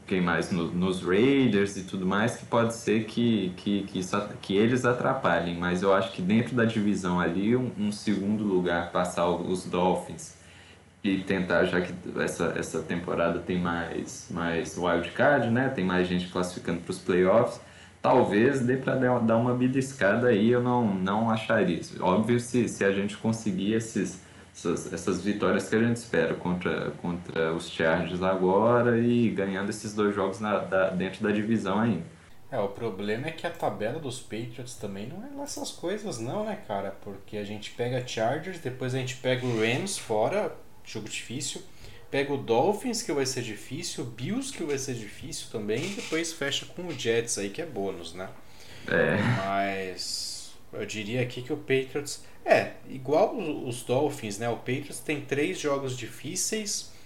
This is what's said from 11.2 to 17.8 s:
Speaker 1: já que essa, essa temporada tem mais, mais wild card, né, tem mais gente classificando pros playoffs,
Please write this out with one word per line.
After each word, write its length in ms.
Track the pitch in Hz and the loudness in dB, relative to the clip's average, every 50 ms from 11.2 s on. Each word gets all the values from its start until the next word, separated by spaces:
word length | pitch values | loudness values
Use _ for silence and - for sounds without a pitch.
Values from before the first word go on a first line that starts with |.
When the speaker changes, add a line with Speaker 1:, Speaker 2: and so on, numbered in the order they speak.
| - - 98 92 90 90 87 82 90 | 0 0 0 0 2 2 2 4 4
Speaker 1:
já 160 | 90 90 90 | 4 2 0
que 120 | 90 - - - - - - | 0 -2 -4 -10 -10 -6 -4
essa, 360 | - 78 76 - - 85 - - | -2 -2 -2 0 -2 -2 -2 -2
essa 240 | - 80 - - 82 | -2 -4 -4 -4 -4
temporada 580 | 80 - 90 87 - 90 85 85 85 85 85 87 | -4 -4 -4 -4 -4 -2 0 0 0 0 0 -2
tem 200 | - - 90 90 | -2 -2 -2 0
mais, 680 | 87 87 85 85 82 80 - - - - - - - - | 0 0 -2 -2 -4 -4 -6 -6 -6 -8 -10 -14 -12 -8
mais 460 | - 85 85 85 85 80 76 - - | -6 -4 -2 -2 -2 -2 -2 -4 -4
wild 320 | 87 87 87 85 87 85 - | -2 0 2 2 2 0 -2
card, 380 | - - 123 147 143 131 117 113 | 0 2 4 4 4 4 4 2
né, 200 | 113 123 135 131 | 2 2 2 0
tem 140 | 127 95 92 | 0 0 0
mais 240 | 92 90 90 90 | 2 2 2 2
gente 200 | 90 90 90 90 | 2 0 0 -2
classificando 540 | - - 90 87 - - - - 98 87 85 | -2 -2 -2 -2 -2 -4 -6 -6 -4 -4 -4
pros 180 | - - 92 - | -4 -6 -8 -4
playoffs, 600 | - - 92 90 92 95 104 117 123 - - - - - - - | -2 2 4 6 6 6 6 6 4 4 0 -6 -14 -18 -20 -20